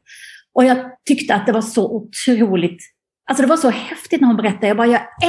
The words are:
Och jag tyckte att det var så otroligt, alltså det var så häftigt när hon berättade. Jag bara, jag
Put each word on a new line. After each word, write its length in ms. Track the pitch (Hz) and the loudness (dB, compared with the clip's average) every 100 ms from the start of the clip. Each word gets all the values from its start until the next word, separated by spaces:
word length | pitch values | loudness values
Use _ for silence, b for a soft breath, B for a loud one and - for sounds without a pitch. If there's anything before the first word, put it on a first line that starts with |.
| _ B B B B | _ B B B B
Och 120 | - 254 | 2 4
jag 120 | 254 254 - - | 2 -2 -8 -2
tyckte 280 | 285 - 202 | -2 0 -2
att 100 | 190 | 0
det 60 | |
var 100 | 214 | -2
så 300 | 226 - 190 | -2 -2 -2
otroligt, 880 | 220 - - - 233 220 185 170 175 - _ _ _ - | -4 -10 -8 0 2 2 0 -2 -6 -20 _ _ _ -6
alltså 140 | 269 | 0
det 60 | 262 | 2
var 80 | 320 | 2
så 120 | 262 | 2
häftigt 520 | - - 320 - 320 | 0 -6 -14 -4 0
när 60 | 262 | 2
hon 100 | 220 | 2
berättade. 300 | 220 208 208 | 0 -2 0
Jag 100 | 208 | 2
bara, 100 | 233 | 2
jag 140 | 240 - - | 2 -2 -4